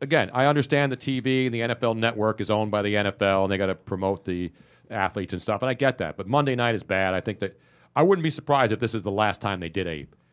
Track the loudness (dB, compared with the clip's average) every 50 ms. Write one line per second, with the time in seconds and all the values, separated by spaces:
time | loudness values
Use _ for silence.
0 | -4 0 2 2 2 0 0 2 2 4 4 2 2 2 2 2 2 0 -2 -4
1 | -4 -4 -4 -2 0 0 2 2 2 0 0 -2 -2 -2 -2 0 0 0 0 2
2 | 0 0 0 2 0 0 0 0 0 0 0 0 0 0 0 0 0 2 2 2
3 | 0 0 0 0 2 2 4 2 2 2 0 0 0 -2 -2 -4 -6 -8 -6 -2
4 | -2 -2 -2 -2 -4 -6 -4 -4 -4 -6 -8 _ -20 _ _ _ _ -8 -4 -2
5 | -2 -2 -2 -4 -6 -6 -6 -6 -4 -2 -2 -2 -2 -2 0 2 0 0 0 0
6 | -4 -6 -6 -8 -6 0 0 0 2 2 0 0 0 0 0 0 -2 0 0 2
7 | 2 2 0 0 -2 -4 -6 -4 -6 -8 -8 _ _ _ _ _ _ _ 0 2
8 | 4 4 4 2 0 -4 -4 -4 0 2 4 4 4 4 2 0 -2 -2 -2 -2
9 | -4 -2 0 2 2 0 0 -2 -4 -4 -4 -4 -6 -6 -4 -4 -4 -4 -6 -8
10 | -10 -14 _ _ _ _